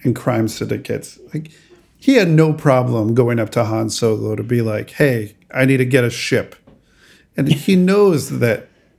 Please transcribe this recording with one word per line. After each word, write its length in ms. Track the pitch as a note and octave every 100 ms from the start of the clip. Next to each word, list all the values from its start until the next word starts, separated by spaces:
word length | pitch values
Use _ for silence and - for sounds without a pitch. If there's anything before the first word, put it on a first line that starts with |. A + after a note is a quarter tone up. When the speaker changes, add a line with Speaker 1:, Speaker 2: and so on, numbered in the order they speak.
Speaker 1:
and 120 | B2 A#2
crime 320 | - A#2 A2
syndicates. 680 | - A2 G#2+ - A2 - - -
Like, 180 | D#3 D#3 _ _ _ _ _
he 180 | - C4+
had 120 | F3+
no 220 | D#3 D#3
problem 640 | D3+ D3 B2+ B2 A#2 A2
going 260 | A#2 A#2+ A#2
up 120 | A2
to 120 | A#2+
Han 260 | A2 A2 G#2+
Solo 460 | - A2+ G#2+ A2 G#2+
to 80 |
be 180 | A2+ A#2+
like, 280 | A2 G#2+ G#2+
"Hey, 460 | - D3 A#2+ G#2 _ _
I 120 | C3 C3
need 120 | C3+
to 80 | B2+
get 180 | C3
a 60 | A#2+
ship." 460 | A#2+ - A#2+ - - _ - _ _ _ _ _ -
And 100 | C#3+
he 280 | C#3 - F#3
Speaker 2:
<laughs> 20 |
Speaker 1:
knows 600 | F3+ G3+ G3+ D3+ - C3+
that 280 | A#2+ G#2 - _ _